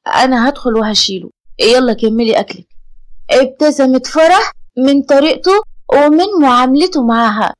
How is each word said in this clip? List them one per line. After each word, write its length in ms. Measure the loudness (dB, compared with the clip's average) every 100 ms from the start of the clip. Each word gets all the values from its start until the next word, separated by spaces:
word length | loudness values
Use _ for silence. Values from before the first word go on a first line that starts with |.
| -6
أنا 420 | 0 0 0 0
هدخل 280 | -2 -4 -2
وهشيله، 540 | -2 -2 -4 -6 -12 -20 -20 -4
يلا 320 | 0 2 0
كملي 480 | 0 -2 0 0 -2
أكلك". 260 | -4 -10 -20 -20 -20 -20 -18 -14 -2
ابتسمت 760 | 0 0 0 -2 2 0 0 -2
فرح 460 | 0 2 2 0 -8 -12 -2
من 240 | 0 0
طريقته 600 | 2 2 2 0 0 0 -2 -10 -2
ومن 320 | 2 4 2 0 2
معاملته 600 | 2 2 2 0 0 -2 -2
معاها، 480 | 0 0 -2 -4